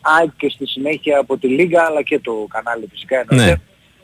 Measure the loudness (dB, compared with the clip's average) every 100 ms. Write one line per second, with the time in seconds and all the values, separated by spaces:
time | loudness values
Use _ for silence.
0 | 2 2 2 -2 -6 -6 -8 -6 -4 -4
1 | 0 0 0 -2 0 0 2 2 2 0
2 | -2 -4 -2 -6 -6 -8 -6 -8 -8 -16
3 | -4 -2 2 2 4 2 -4 _ _ _